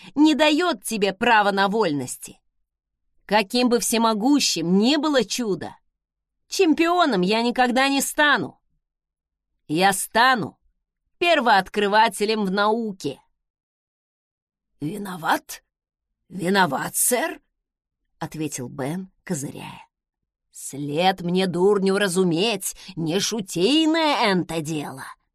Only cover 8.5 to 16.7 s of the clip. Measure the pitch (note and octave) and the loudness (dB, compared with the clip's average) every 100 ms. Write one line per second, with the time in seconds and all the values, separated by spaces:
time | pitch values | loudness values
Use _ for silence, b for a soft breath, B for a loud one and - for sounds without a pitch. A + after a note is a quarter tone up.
8.5 | - _ _ _ _ _ _ _ _ _ | -10 _ _ _ _ _ _ _ _ _
9.5 | _ - D#3 F#3+ F#3 - A3 B3+ B3 C3+ | _ -6 0 0 0 -2 2 4 2 -2
10.5 | _ _ _ _ _ _ - F4 D#4 A#3 | _ _ _ _ _ _ -2 2 2 4
11.5 | G3 F#3 G#3 G3+ G#3+ A3 - G#3 A3 G3 | 2 2 -2 2 4 2 0 -2 0 0
12.5 | G3+ G#3 A#3 A3 F#3+ C#3+ - _ _ _ | 0 0 0 -4 -8 -10 -10 _ _ _
13.5 | _ _ _ _ _ _ _ _ _ _ | _ _ _ _ _ _ _ _ _ _
14.5 | _ _ - D3 G3+ G3 F3+ E3 C#4+ - | _ _ -10 -10 -8 -10 -8 -2 -2 -4
15.5 | - _ _ _ _ _ _ _ F#3 E3+ | -20 _ _ _ _ _ _ _ -6 0
16.5 | G3 F3 | 2 2